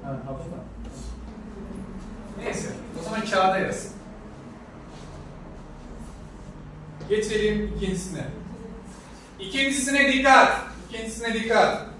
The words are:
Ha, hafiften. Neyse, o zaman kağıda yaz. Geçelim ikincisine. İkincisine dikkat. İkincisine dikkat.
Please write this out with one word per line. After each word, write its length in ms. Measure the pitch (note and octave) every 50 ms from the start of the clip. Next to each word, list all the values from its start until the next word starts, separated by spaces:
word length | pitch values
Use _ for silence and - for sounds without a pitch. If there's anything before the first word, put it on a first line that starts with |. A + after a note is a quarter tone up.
| -
Ha, 60 | C3+ C3+ C3 -
hafiften. 320 | C3+ C3+ C3 - - - - - - - - - - - - - - - - - - - - - - G#3 G3+ - - - - - - - - - - - - - - - - -
Neyse, 240 | - - - - - - - - - - -
o 40 | -
zaman 220 | - G#3+ G#3+ -
kağıda 340 | - G3+ F#3+ F#3 F#3+ F#3+ F#3+
yaz. 320 | F#3 - - - - - - - - - - - - - - - - - - - - - - - - - - - - - - - - - - - - - - - - - - - - - - - - - - - - - - - - - - - - - - - - - - - - -
Geçelim 640 | G#3 G#3+ G#3 G#3 G#3+ G#3 G#3 G#3+ G#3+ G#3 G#3 - -
ikincisine. 460 | - G3 F#3 F#3 - - - D#3 D3+ C#3+ - - - - - - - - - - - - - - - - - - - - - - -
İkincisine 760 | G3 F#3+ F#3+ C4+ C#4 C#4 C#4 - B3+ C#4 C#4 C#4 C4 C4 B3+
dikkat. 440 | C4 C4+ C#4 C4 - - - - - - - - - - -
İkincisine 440 | A3+ A3 A3+ A3+ - A3+ A#3 A#3 G#3
dikkat. 520 | - G#3+ A3+ A#3 G#3 - - - - - - -